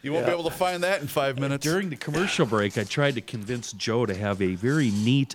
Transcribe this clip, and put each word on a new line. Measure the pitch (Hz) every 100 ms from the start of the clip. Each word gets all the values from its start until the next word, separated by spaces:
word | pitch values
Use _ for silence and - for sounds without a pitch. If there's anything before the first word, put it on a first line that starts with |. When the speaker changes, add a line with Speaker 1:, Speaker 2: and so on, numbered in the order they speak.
Speaker 1:
You | 135
won't | 156 -
Speaker 2:
Yeah. |
Speaker 1:
be | 175
able | 165
to | -
find | 180 175
that | 175 196
in | 147
five | - 139 131
minutes. | 139 139
Speaker 3:
During | 151 175 196
the | 135
commercial | - 151 190 -
break, | 135 110 101 117
I |
tried | 101 - 143
to | 123
convince | - 113 101 123 -
Joe | 104 - 113 117
to |
have | 92 104 95
a | 95 90
very | 117 151 131
neat | 101 110 139 135